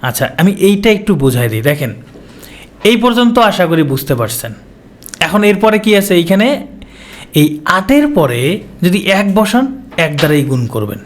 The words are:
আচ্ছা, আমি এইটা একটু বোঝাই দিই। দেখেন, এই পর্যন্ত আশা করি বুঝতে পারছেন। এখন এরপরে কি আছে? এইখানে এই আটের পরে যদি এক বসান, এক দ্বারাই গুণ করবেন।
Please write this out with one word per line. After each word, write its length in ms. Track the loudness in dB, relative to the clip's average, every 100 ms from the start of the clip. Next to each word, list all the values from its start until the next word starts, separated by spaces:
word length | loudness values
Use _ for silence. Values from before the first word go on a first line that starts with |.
আচ্ছা, 280 | -6 -4 -4 0
আমি 140 | 0
এইটা 380 | 2 2 2 2
একটু 240 | 0 0
বোঝাই 340 | 0 2 0 -2
দিই। 140 | -2
দেখেন, 320 | -2 -2 -6 -8 -18 -20 -20 -20 -20 -20 -20 -2
এই 120 | 0 2
পর্যন্ত 420 | 2 2 2 4
আশা 280 | 2 2 0
করি 160 | 2
বুঝতে 320 | 0 -2 -2
পারছেন। 380 | -4 -4 -6 -10 -14 -20 -20 -20 -20 -20 -6
এখন 240 | -2 0
এরপরে 340 | 2 2 2 2
কি 180 | 2 2
আছে? 180 | 2
এইখানে 520 | 0 2 2 2 0 -6 -18 -20 -20 -20 -20 -4
এই 260 | 0 0 0
আটের 440 | -2 -2 2 2 2
পরে 520 | 2 0 0 -2 -4 -8 -2
যদি 160 | 0 0
এক 360 | 0 0 2
বসান, 480 | 0 2 2 0 -4 -12 -4
এক 200 | -2 0
দ্বারাই 260 | 0 2
গুণ 240 | 0 -2 -2
করবেন। 320 | -4 -6 -8